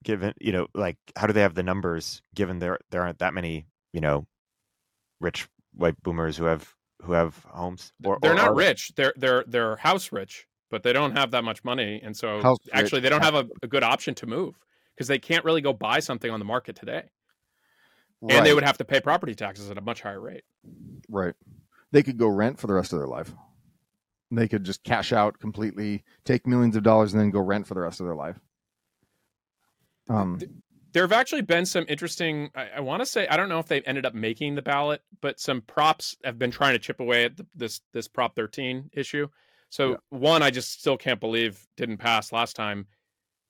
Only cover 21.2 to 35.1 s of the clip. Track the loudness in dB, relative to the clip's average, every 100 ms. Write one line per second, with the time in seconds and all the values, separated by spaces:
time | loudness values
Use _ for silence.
21.2 | -2 -4 _ -20 _ _ _ 4 4 2
22.2 | 2 4 0 -2 0 0 0 -4 -4 -8
23.2 | -10 -16 -20 _ _ _ _ _ _ _
24.2 | _ 0 2 0 -2 -8 -2 -2 2 2
25.2 | 2 0 -10 -6 -6 -4 -6 -6 -8 _
26.2 | -2 0 2 4 4 4 6 6 6 4
27.2 | 4 2 0 -2 -2 -6 -6 -6 -8 -6
28.2 | -8 -12 _ _ _ _ _ _ _ _
29.2 | _ _ _ _ _ _ _ _ -2 0
30.2 | 0 -4 -8 -14 _ _ _ 0 4 4
31.2 | 2 -2 0 0 2 -2 -2 -4 -6 -4
32.2 | -4 -4 -6 -10 -10 -8 -6 -4 -2 -2
33.2 | 0 2 2 -2 0 -2 0 -2 -4 -2
34.2 | -4 -4 -4 -4 -2 0 0 -2 -8